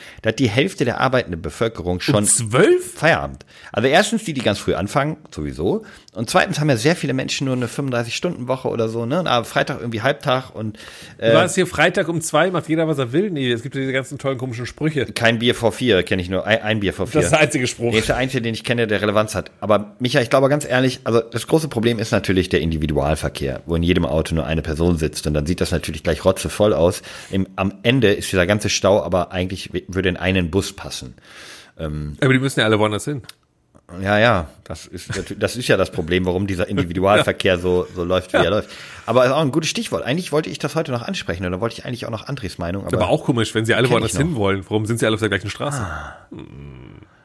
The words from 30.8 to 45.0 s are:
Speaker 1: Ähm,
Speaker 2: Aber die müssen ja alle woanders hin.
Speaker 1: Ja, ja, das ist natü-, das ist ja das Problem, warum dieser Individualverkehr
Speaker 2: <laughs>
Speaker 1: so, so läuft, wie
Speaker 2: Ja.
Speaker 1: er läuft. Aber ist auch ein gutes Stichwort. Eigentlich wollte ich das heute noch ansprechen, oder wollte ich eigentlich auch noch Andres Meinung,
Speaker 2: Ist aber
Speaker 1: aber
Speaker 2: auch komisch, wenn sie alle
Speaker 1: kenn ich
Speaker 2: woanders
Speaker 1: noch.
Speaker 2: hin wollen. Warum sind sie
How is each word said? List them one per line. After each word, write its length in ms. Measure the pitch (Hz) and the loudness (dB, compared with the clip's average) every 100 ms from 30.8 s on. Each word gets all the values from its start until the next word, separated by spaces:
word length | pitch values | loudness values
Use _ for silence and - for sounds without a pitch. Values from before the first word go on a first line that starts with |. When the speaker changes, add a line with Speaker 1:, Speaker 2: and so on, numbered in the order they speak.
| 71 - 62 - - - - - - - | -12 -12 -12 -16 -20 -20 -20 -20 -20 -10
Speaker 1:
Ähm, 400 | 80 76 76 73 | -6 -6 -6 -2
Speaker 2:
Aber 120 | 135 | 2
die 60 | 135 | 2
müssen 200 | 135 131 | 0 0
ja 60 | 110 | 2
alle 140 | 107 | 4
woanders 260 | 107 104 - | 2 0 -6
hin. 160 | 143 - - _ _ _ _ _ 87 | -8 -10 -20 _ _ _ _ _ -6
Speaker 1:
Ja, 160 | 98 104 | 0 4
ja, 300 | 120 101 78 - | 4 2 -2 -12
das 220 | - - - | -14 -14 -12
ist 240 | 92 - | -14 -8
natü-, 260 | 95 87 101 | -8 -6 -4
das 180 | 110 120 | -4 -2
ist 100 | 127 | 0
ja 80 | 101 | 2
das 140 | 90 | 2
Problem, 340 | - 80 90 92 | -2 0 0 2
warum 220 | 90 101 | 0 -2
dieser 200 | 90 90 | -2 -2
Individualverkehr 920 | 98 87 90 95 107 117 92 98 90 | -2 -2 2 4 4 4 0 2 2
Speaker 2:
<laughs> 60 | 92 | 2
Speaker 1:
so, 200 | 90 87 | 0 0
so 100 | 92 87 | -4 0
läuft, 260 | 92 - | 0 0
wie 40 | 262 | 0
Speaker 2:
Ja. 60 | 85 | 2
Speaker 1:
er 40 | |
läuft. 200 | 101 - - - - - | 0 -4 -14 -18 -12 0
Aber 200 | 120 127 | 2 4
ist 60 | |
auch 100 | 143 | 2
ein 100 | 151 | 0
gutes 180 | 147 160 | 0 -2
Stichwort. 340 | - 226 117 | -4 -4 -4
Eigentlich 280 | 117 160 175 | -2 -4 -2
wollte 180 | 147 180 | -2 -2
ich 80 | 156 | -6
das 180 | 156 160 | -4 -4
heute 160 | 151 | -4
noch 80 | 120 | -4
ansprechen, 420 | - 185 - 85 90 | -6 -8 -6 -4 -4
oder 140 | 92 | -4
wollte 140 | 113 - | -4 -6
ich 80 | 135 | -10
eigentlich 200 | 120 - | -8 -8
auch 40 | |
noch 160 | 110 - | -10 -8
Andres 300 | 139 87 - | -10 -8 -8
Meinung, 260 | 85 98 92 | -6 -6 -4
Speaker 2:
Ist 60 | |
aber 100 | 90 | -2
Speaker 1:
aber 80 | 92 | 0
Speaker 2:
auch 140 | 151 - | 0 0
komisch, 280 | 120 110 | 0 0
wenn 120 | 110 113 | 0 2
sie 80 | |
alle 100 | 107 | 2
Speaker 1:
kenn 140 | 123 117 | 4 2
ich 40 | |
Speaker 2:
woanders 120 | 110 | 2
Speaker 1:
noch. 80 | - | 0
Speaker 2:
hin 140 | 160 131 | -2 0
wollen. 280 | 98 98 92 | 0 0 -2
Warum 160 | 107 107 | -2 0
sind 140 | |
sie 60 | 117 | 0